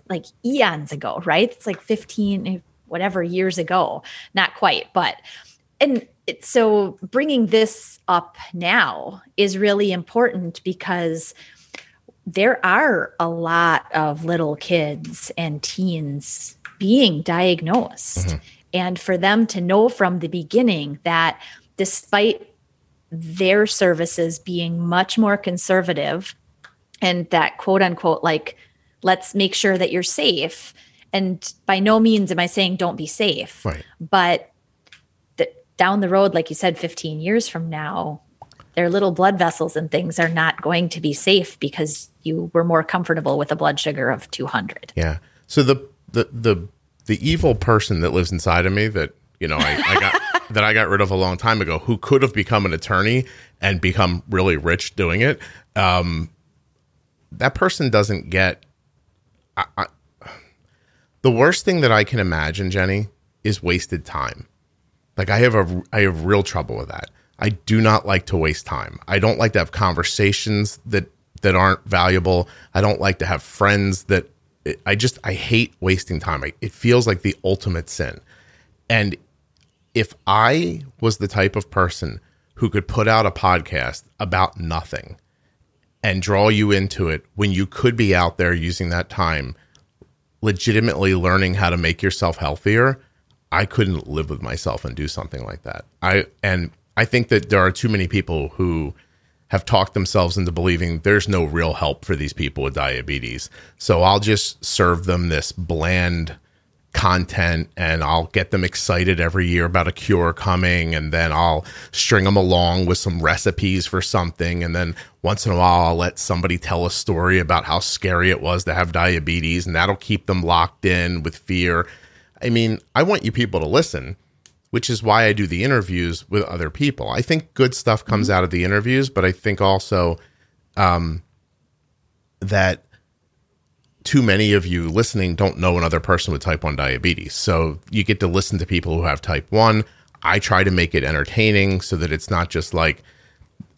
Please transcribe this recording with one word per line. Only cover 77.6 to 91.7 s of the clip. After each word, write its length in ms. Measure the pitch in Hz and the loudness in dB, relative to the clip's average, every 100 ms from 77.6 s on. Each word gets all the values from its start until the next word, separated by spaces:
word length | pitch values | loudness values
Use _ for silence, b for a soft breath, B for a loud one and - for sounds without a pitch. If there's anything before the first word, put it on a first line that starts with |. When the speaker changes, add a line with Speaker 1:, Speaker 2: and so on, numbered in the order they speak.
| 104 85 80 | -2 -4 -6
Speaker 2:
sin. 320 | - 67 - _ b b b b _ - | -6 -6 -8 _ b b b b _ -2
And 260 | 113 101 - _ _ _ _ _ _ _ 113 | 0 0 -4 _ _ _ _ _ _ _ -2
if 180 | 107 - - | -2 -4 0
I 540 | 101 117 156 175 165 139 - | 4 4 2 -2 -6 -12 -2
was 180 | 113 101 | -2 0
the 100 | 101 | -4
type 280 | 107 98 104 | 0 0 0
of 160 | - | -6
person 480 | - 87 - 80 - _ _ _ - | 0 0 -2 -10 -10 _ _ _ -4
who 140 | 113 | -2
could 180 | 104 - | -2 -4
put 200 | 117 107 | -2 2
out 180 | 110 101 | 4 2
a 60 | |
podcast 720 | - 95 90 78 78 62 - - - | 0 2 2 0 -4 -4 -8 -16 -10
about 400 | 95 92 92 - | -4 0 0 -2
nothing 580 | 82 80 - - - - _ _ _ _ _ _ _ _ | -6 -6 -6 -12 -12 -20 _ _ _ _ _ _ _ _
and 180 | 107 95 | -2 -2
draw 260 | 95 98 107 | 0 4 4
you 220 | 107 104 | 4 4
into 380 | 98 98 - 85 | 2 0 -2 -4
it 160 | 76 _ 98 | -4 _ -2
when 160 | 101 | 0
you 140 | 92 95 | 0 -2
could 300 | - 127 117 | 0 0 2
be 180 | 104 | 2
out 240 | 90 85 - | 4 2 0
there 160 | 87 | 0
using 360 | 87 82 87 87 | 0 -2 -4 -4
that 200 | 85 - | -4 -4
time 460 | - 85 78 65 - b b _ _ _ _ _ - | -2 -2 -2 -6 -12 b b _ _ _ _ _ -4
legitimately 720 | 110 92 - 107 113 76 98 92 | -2 0 2 2 2 2 2 2
learning 400 | 90 95 95 92 | 2 2 2 2
how 140 | |
to 80 | 90 | 0